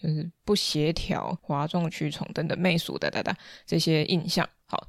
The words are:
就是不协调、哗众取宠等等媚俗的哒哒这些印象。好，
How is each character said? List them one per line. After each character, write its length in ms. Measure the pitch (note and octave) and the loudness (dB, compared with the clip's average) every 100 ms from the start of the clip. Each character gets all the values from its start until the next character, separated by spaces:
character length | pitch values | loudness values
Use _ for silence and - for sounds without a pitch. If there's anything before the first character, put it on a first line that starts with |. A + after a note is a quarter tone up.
就 80 | E3 | 0
是 220 | D#3 E3+ - | 0 -2 -8
不 100 | - | 0
协 380 | G#3 - D3+ D3+ | 2 2 2 2
调、 440 | E3 - - - F3 | 2 0 -2 -2 -6
哗 240 | - C#3+ D3+ | -2 -2 0
众 240 | F3+ E3 | 0 -2
取 180 | - D3+ | -2 -4
宠 180 | - - | -4 -6
等 140 | - D#3 | -4 -2
等 120 | - | 2
媚 200 | F3+ E3 | 4 2
俗 180 | - - | 0 -2
的 140 | - | -2
哒 100 | - | 0
哒 160 | - F3 - - - | -2 -4 -6 -18 -2
这 100 | E3 | 0
些 280 | E3 D#3 | 4 2
印 220 | D3+ F3 E3 | 2 0 0
象。 220 | F3 - _ - | -2 -2 _ -8
好， 200 | - | -6